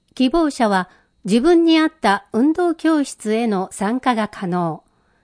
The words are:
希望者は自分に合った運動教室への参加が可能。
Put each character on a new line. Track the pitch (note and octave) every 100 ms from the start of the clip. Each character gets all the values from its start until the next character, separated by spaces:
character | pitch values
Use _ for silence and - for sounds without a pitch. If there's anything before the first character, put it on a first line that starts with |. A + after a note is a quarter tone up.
| _
希 | - B3+
望 | E4+ D#4
者 | - A3
は | G3 F3+ _ _ _
自 | F#3+ A#3
分 | D4 E4+
に | E4 D#4+
合 | D#4
っ |
た | - - G3+ -
運 | A3 C#4+
動 | D#4+ F4 D#4+
教 | D#4+ D#4+ C4+
室 | - G#3+
へ | A3 A#3
の | G3 F#3+
参 | - G3 B3+
加 | C4
が | A3+ G#3+
可 | - F#3
能。 | F3+ E3+ D3+ _ _ _ _